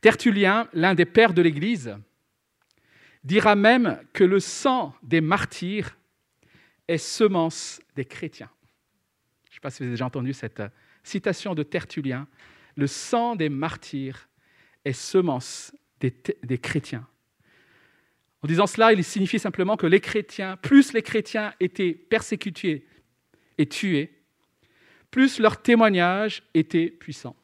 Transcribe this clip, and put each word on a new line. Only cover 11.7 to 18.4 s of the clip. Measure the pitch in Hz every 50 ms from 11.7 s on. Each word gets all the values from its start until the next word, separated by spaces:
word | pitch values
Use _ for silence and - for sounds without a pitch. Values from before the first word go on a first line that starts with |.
| - 170 - - - - 143 135 127 127 143 - _ _ - - _ _ _ _ _
Le | - 143
sang | 139 - - - - - 233 233 240 233
des | 185 160 151
martyrs | 147 135 151 160 - - - - - 139 135 131 135 - - _ _ _ _ _ _ _ _ _ _ _ _
est | 143 127
semence | - - - - 190 180 170 135 120 127 - - - - - - - _ _ _ _
des | - 131
t-, | - _ _ - - _ -
des | 123 131 120
chrétiens. | - - - 156 - - - 117 123 _ _ _ _ _ _ _ _ _ _ _ _ _ _ _ _ _ _ _ _ _ _ _ _ _ _ _